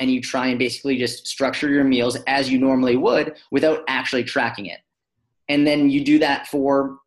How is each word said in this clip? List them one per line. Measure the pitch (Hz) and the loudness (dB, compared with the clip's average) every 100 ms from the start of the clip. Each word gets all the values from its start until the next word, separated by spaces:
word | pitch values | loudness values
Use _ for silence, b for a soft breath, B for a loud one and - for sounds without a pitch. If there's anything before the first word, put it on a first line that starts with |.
and | 131 | -2
you | 127 | -2
try | 117 131 127 | -2 -4 -2
and | 123 | -2
basically | 127 - 139 127 | -2 -4 -4 -2
just | 120 - - | -2 -6 -10
structure | - 131 - 147 | -4 -4 -2 0
your | 143 135 | 2 2
meals | 123 120 113 - | 2 0 -2 -2
as | 139 131 | -2 0
you | 131 | 2
normally | 135 131 127 123 | 2 2 2 2
would | 202 196 - - B | 2 2 0 -6 B
without | 139 156 160 - | 0 2 0 -2
actually | 127 - 131 120 | -4 -2 -4 -2
tracking | 160 117 113 95 | -2 -4 -6 -12
it. | - _ _ _ _ _ _ - | -16 _ _ _ _ _ _ -2
And | 147 147 | 2 2
then | 151 143 | 4 2
you | 139 | 2
do | 139 151 | 4 4
that | 151 139 - | 4 0 -4
for | 147 139 139 139 - | -2 0 2 0 -6